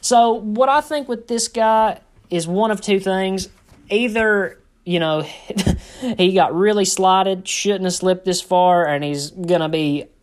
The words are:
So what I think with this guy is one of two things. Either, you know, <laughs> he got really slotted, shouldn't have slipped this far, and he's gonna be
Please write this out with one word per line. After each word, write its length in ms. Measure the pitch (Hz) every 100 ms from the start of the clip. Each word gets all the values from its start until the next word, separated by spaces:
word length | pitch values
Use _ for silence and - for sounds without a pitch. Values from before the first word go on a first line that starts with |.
So 320 | - 240 233
what 380 | 226 214 208 262
I 100 | 285
think 280 | 294 302 254
with 180 | 233 233
this 200 | 233 226
guy 520 | - 220 220 220 - _ _ _
is 180 | 175 165
one 220 | 180 220
of 100 | 208
two 200 | 208 196
things. 500 | 190 190 190 190 185 - _ - -
Either, 680 | 208 240 220 220 208 185 - _ _
you 160 | - 175
know, 220 | 160 156 151 - - 208 185
<laughs> 320 | - - - 254 226
he 160 | 185
got 220 | 190 165
really 320 | 160 202 208 190
slotted, 600 | - 185 190 190 185 190
shouldn't 380 | - 202 202
have 80 | 185
slipped 320 | 175 185 185
this 160 | 185 180
far, 460 | - 180 180 175 165
and 180 | 147
he's 260 | 147 143 147
gonna 360 | - 175 175 160
be 380 | 160 151 143 - _